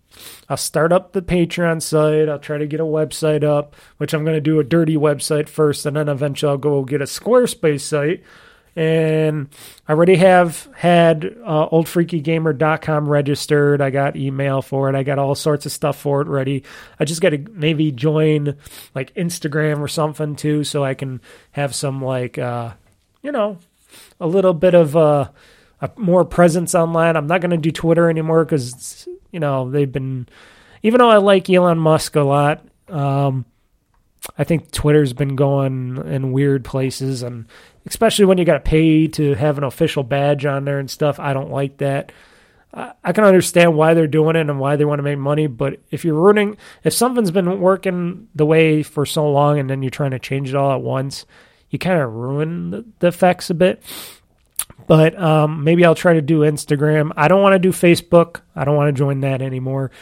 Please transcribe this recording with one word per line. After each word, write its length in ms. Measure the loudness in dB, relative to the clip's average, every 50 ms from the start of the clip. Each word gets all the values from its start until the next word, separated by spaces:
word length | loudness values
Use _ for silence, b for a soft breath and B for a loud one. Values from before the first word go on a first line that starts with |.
| _ _ B B B B B B B B
I'll 80 | -8
start 340 | -6 -6 -4 -2 0 2 2
up 220 | 2 0 0 -2 -8
the 80 | -8
Patreon 640 | -4 -2 0 0 0 0 -2 -2 -2 -2 -2 -2 -4
site. 480 | -2 0 2 2 2 2 2 0 0
I'll 80 | -2 -6
try 180 | -8 -8 -6
to 100 | -6 -6
get 140 | -6 -4 -4
a 40 | -4
website 600 | -2 -2 -2 -2 -4 -4 -4 -2 0 0 0 0
up, 320 | 0 0 0 -2 -4 b b b b b b
which 160 | -8 -4 -4
I'm 100 | -4 -2
gonna 160 | -2 -2 -2
do 180 | 0 0 0 0
a 60 | 0
dirty 320 | 2 2 2 2 2 0
website 540 | 0 2 0 0 0 -2 -4 -2 -2 -2 -4
first, 340 | -2 0 0 0 0 -2 -6
and 120 | -6 -4
then 120 | -4 -4 -4
eventually 400 | -4 -4 -4 -6 -4 -2 -2 -2
I'll 80 | -2
go 260 | 0 -2 -2 -2 -2 -2
get 180 | -2 -4 -4 -4
a 20 |
Squarespace 800 | -4 -8 -8 -2 2 2 4 2 2 -2 -2 -2 -2 -2 -2 -4
site." 400 | -4 -4 -2 -2 -2 -4 -6 b b b b b b b b b b b
And 720 | -4 -2 0 0 0 0 0 0 0 0 0 -2 -4 -6 -10 B B B B B B B
I 60 | -2 2
already 240 | 2 6 6 6
have 520 | 6 6 6 6 6 4 4 0 -8 -16 -18 -14
had, 600 | -2 2 4 4 6 6 4 4 2 -2 -10 -12 -12 -8
uh, 200 | -4 0 0 0
old 200 | 2 2 0 0
freaky 340 | 2 0 -2 -2 0 -2 -6
gamer 320 | -2 -2 -2 0 0 -2 -2
dot 300 | 0 0 0 0 -2 -2
com 260 | -2 -2 -2 0 0
registered. 720 | 0 0 0 0 -2 -4 -2 -2 0 2 2 2 2 2
I 100 | 0 -2
got 260 | 0 -2 -2 -2 -4
email 460 | -4 -6 -6 -4 -4 -4 -2 -2 -4 -4
for 280 | -4 -4 -2 -2 -2
it. 60 | -2
I 80 | -2 -2
got 160 | -2 -2 -2
all 160 | 0 -2 -2
sorts 280 | -2 0 -2 -2 -2 -4
of 60 | -8
stuff 260 | -10 -6 -4 -4 -4
for 240 | -4 -4 -2 -2 -2 -2
it 40 |
ready. 380 | -2 -4 -4 -4 -2 -4 -6 -8 B B B B B B B
I 60 | -6
just 160 | -4 -4 0
gotta 200 | 0 0 0 -2 -8 -10 -10
maybe 400 | -4 -4 -2 -2 0 -2 -2 -2
join, 640 | -2 -2 -2 0 0 0 0 0 0 -2 -6 -8 -10 B B B B B B B
like, 220 | -12 -12 -10 -8
Instagram 640 | -8 -6 -6 -6 -6 -8 -6 -4 -2 -2 -2 -2 -4
or 80 | -6
something, 480 | -6 -4 -4 -4 -4 -4 -6 -8 -8 -8
too, 300 | -6 -4 -2 -2 -2 -2
so 180 | -4 -4 -4 -2
I 120 | -4 -4
can 260 | -6 -8 -10 -10 -12 b b b b b b b
have 200 | -6 -6 -6 -6
some, 300 | -6 -6 -6 -6 -6 -6
like, 340 | -4 -4 -4 -4 -6 -6
uh, 340 | -6 -6 -6 -6 -6 -8 -10 -12 _ _ _ _ _ _ _ _ _ -12
you 80 | -8
know, 280 | -4 -4 -4 -4 -4 -10 _ _ _ _ _ b b b b b b -8
a 60 | -6
little 280 | -2 0 2 2 2 2
bit 200 | 4 2 6 6
of, 220 | 6 4 6 4
uh, 320 | 2 4 4 4 2 0 -4 b b b b b b b b b b
a 100 | -12 -12 -10
more 280 | -6 -2 2 2 2 2
presence 500 | 2 2 4 4 4 4 0 -4 0 0
online. 400 | 0 0 2 0 0 2 2 0
I'm 140 | 0 -2 0
not 140 | -2 -2 0
gonna 140 | 0 -2
do 140 | 0 0 -2
Twitter 400 | -4 -2 0 0 2 4 2 2
anymore 340 | 2 0 -2 0 2 0 2
'cause, 640 | 2 0 -4 -4 -6 -12 -14 -16 -18 -18 -16 -16 -18 -18 -18 _ _
you 80 | -10 -6
know, 320 | -4 -2 -2 -2 -4 -2
they've 200 | -2 -2 -2 -2
been, 360 | -2 -6 -8 -6 -8 -8 -10 b b b b b b b b b b b b
even 160 | 2 4 4
though 120 | 6 6
I 80 | 6 6
like 300 | 6 6 4 4 4 4
Elon 300 | 2 4 4 4 2 2
Musk 380 | 2 2 2 2 0 -2 -2
a 60 | 0 0
lot, 440 | 2 2 2 2 2 0 -2 _ _ _ _ _ -10
um, 560 | -8 -4 -4 -2 0 0 0 0 -2 -4 -6 _ _ _ _ _ _ _ _ _ _ _ _ _ _ _ -20 -18 -8 -6
I 60 | -2
think 280 | -2 -2 -2 -2 _ -10
Twitter's 400 | -4 0 2 4 4 2 2 -2
been 240 | -4 -4 -4 0
going 680 | 0 0 0 2 0 0 -2 -2 -4 -6 -8 -8 -10 -8 -6
in 240 | -6 -4 -4 -2 -2
weird 320 | 0 0 2 0 -2 -4
places, 580 | -4 -4 -4 -4 -4 -4 -6 -6 -6 -6 -6 -8
and 220 | -10 -12 -12 -16 b b b b b b b b
especially 380 | -14 -4 0 0 0 4 4 4
when 140 | 4 4 4
you 80 | 4
gotta 140 | 2 2 0
pay 460 | 0 0 2 4 4 4 4 4 2
to 280 | 0 0 -2 0 0 0
have 240 | 0 0 -2 0 -2
an 60 | -4
official 380 | -6 -2 -2 -2 -2 0 -4 -4
badge 440 | -2 -2 0 0 0 0 0 -2
on 180 | -4 -4 -4 -4
there 140 | -4 -4 -4
and 120 | -6 -8
stuff, 300 | -6 -2 -2 -2 -2 -2
I 140 | -4 -4 -4
don't 160 | -4 -4 -6
like 260 | -6 -4 -6 -6 -6
that. 340 | -6 -4 -4 -4 -4 -6 -10 b b b b b b b b b b b b -16
I, 200 | -16 -16 -16 -16 _ -6
I 80 | -4 0
can 120 | 4 6
understand 500 | 6 6 6 4 2 2 4 4 4 4
why 180 | 4 4 4 4
they're 140 | 2 2
doing 280 | 2 2 2 2 2 2
it 140 | 0 0 -2
and 100 | -2 -2
why 180 | -2 -2 0
they 100 | 0 0
wanna 160 | 0 -2 -2 -4
make 160 | -4 -4 -4
money, 280 | -2 -2 -2 0 -2
but 340 | -4 -4 -4 -6 -6 -6 -8 _ -12
if 160 | -12 -6 -4
you're 80 | -2 0
ruining, 420 | 2 4 4 4 4 2 -2 -4 B B B B B B
if 100 | -2 0
something's 380 | 0 -2 0 0 0 -2 0 0
been 280 | 0 0 0 -2 0
working 680 | 2 2 0 2 -2 -4 -4 -4 -4 -6 -6 -10 -16 _ -4
the 120 | -2 0
way 360 | 2 4 4 4 4 2 0 -2
for 220 | -4 -4 -4 -4
so 260 | -2 -2 -2 0 0
long 280 | 2 2 2 2 2 0
and 100 | -2 -4
then 140 | -6 -4 -6
you're 80 | -6
trying 220 | -6 -4 -4 -4 -4
to 60 | -6
change 300 | -8 -6 -6 -6 -6 -4
it 80 | -4
all 160 | -2 0 0 -2
at 80 | -2
once, 460 | -4 -4 -4 -4 -4 -6 -10 -12 -18 b b b b b b b b b
you 100 | -10 -6
kinda 280 | -4 -2 0 0 -2
ruin 640 | -2 -6 -8 -8 -6 -4 -4 -4 -4 -6 -8 -8 -8
the, 140 | -8 -10 -12 -14 -10 -2
the 80 | -2 -2
effects 420 | 0 2 2 2 2 0 -4 -6
a 40 | -2
bit. 280 | 2 2 0 0 -2 B B B B B B B B B _ _ _ _ _ _ -12 -12 _ -12 _ 0
But, 340 | 2 4 4 4 4 2 0
um, 440 | 0 2 2 2 2 0 -2 -2 0
maybe 200 | 0 4 4 6
I'll 100 | 4 4
try 200 | 4 2 2 2
to 80 | 2 2
do 180 | 2 2 2
Instagram. 720 | 2 2 0 -2 -2 -4 -2 0 0 0 2 2 0 -2 0
I 140 | 0 2 4
don't 140 | 4 6 6
wanna 160 | 4 4 4
do 140 | 4 2 0
Facebook. 680 | 2 4 4 4 4 2 2 4 4 4 2 -2 -20 _ _ -8
I 80 | -6 -2
don't 120 | 0 0
wanna 160 | 2 2 0 0
join 280 | 0 -2 -2 -2 -2
that 220 | -2 -4 -4 -4 -4
anymore. 480 | -6 -6 -6 -6 -4 -4 -4 -6 -6 B B